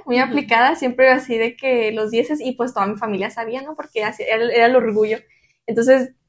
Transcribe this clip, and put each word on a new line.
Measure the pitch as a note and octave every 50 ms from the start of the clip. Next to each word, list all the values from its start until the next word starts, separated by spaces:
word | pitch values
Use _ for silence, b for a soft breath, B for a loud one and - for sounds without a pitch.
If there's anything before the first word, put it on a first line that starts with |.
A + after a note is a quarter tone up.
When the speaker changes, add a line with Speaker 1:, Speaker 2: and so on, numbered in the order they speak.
| -
Speaker 1:
muy | C#4 A#3+ B3
Speaker 2:
Ujú. | C4 B3+
Speaker 1:
aplicada, | C#4+ C#4+ - - A#3 A3+ B3 C#4 E4
siempre | - C4+ B3 B3 B3 C4 C4
así | C4 C4+ C4 - A#3
de | A3 A3+ A#3+ A#3+
que | - C4+ C4 B3+ A#3+ A3 G#3+ A3
los | A3 G#3+ G#3+
dieces, | A#3 A3+ - - D4+ D4+
y | - B3+
pues | B3+ - A#3 B3 -
toda | G#3 G3
mi | G3 G#3
familia | G3+ A#3 G#3+ G3+ F#3 G3+ A3+
sabía, | - A#3 A3+ A3 A#3+ C4
¿no? | C#4 D4+ D#4
Porque | - F#3 - - A3 G#3
así | A3 A3 - -
era, | - A3 A3 A#3 A#3+ -
era | A#3 A#3
el | A#3+ B3+
orgullo. | B3 A#3 A3 G3+ G#3+ G#3+ G#3+ A3 - - _ _ _ _ _ _ _ _
Entonces, | - A3+ A#3 A#3 B3+ C4 C4 B3+ C4 - _ _